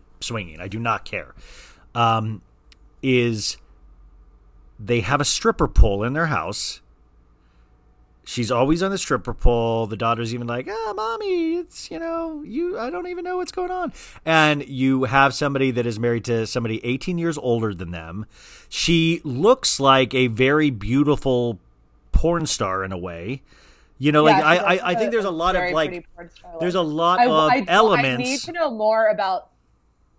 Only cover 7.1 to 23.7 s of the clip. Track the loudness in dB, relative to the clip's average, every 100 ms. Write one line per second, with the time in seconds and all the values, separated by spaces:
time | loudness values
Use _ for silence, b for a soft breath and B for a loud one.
7.1 | _ _ _ _ _ _ _ _ _ _
8.1 | _ -10 -6 -2 2 2 2 0 -2 -2
9.1 | -2 -4 2 4 4 2 0 -2 -2 -2
10.1 | 0 -4 -6 -6 -6 -6 -8 -6 -6 -6
11.1 | -6 -4 -2 -2 -4 -8 -14 -12 -10 -8
12.1 | -6 -8 -10 -10 -6 -6 -6 -6 -8 -8
13.1 | -8 -6 -6 -6 -6 -6 -6 -6 B B
14.1 | B -2 2 2 0 -6 -2 0 0 2
15.1 | 4 2 2 -2 0 0 0 -2 -2 0
16.1 | 0 0 -2 -2 -4 -4 -4 -4 -4 -4
17.1 | -4 -4 -2 -2 0 -2 -4 -8 -10 -10
18.1 | -12 -14 B B B B -4 2 4 2
19.1 | 0 -4 0 2 4 0 2 4 4 4
20.1 | 2 0 2 2 4 2 0 0 2 2
21.1 | 2 2 0 0 -4 _ _ _ _ _
22.1 | 2 2 0 -2 -2 -2 -2 -4 -8 -10
23.1 | -10 -8 -10 b b b